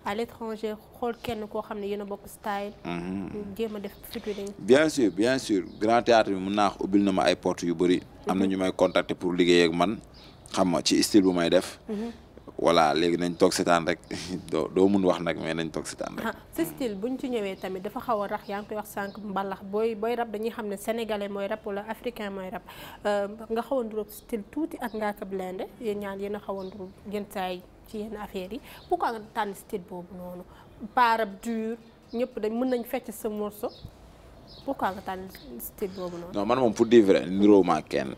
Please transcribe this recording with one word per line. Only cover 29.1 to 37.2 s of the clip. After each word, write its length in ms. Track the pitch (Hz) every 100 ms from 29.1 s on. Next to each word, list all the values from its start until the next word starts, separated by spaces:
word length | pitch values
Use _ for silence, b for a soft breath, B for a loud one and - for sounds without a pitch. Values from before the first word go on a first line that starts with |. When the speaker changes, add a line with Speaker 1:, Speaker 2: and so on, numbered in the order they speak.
Speaker 1:
nga 80 | 226 214
tànn 200 | 233 202
style 280 | 190 - 208 180
boobu 240 | 180 175 180
noonu? 280 | 180 175 - B B - 226
Pas 220 | - 240 226
rap 140 | 214 196
dur, 340 | 233 226 220 233 - - -
ñëpp 260 | 233 247 -
dañ 120 | 214
mën 160 | 226 262
nañ 140 | 247
fecc 260 | 220 254 247
sa 160 | 208 226
morceau. 420 | 214 208 208 269 - - - - - - - - -
Pourquoi 280 | - 277 214
nga 80 | 190
tànn 240 | 190 185 190 - 277 240
style 320 | - - 196 190
boobu 200 | 180 175
noonu? 140 | 175
Speaker 2:
Non, 140 | 101 101
man 120 | 123
moom 120 | 123
pour 140 | 101 113
dire 160 | 117
vrai, 220 | 98 82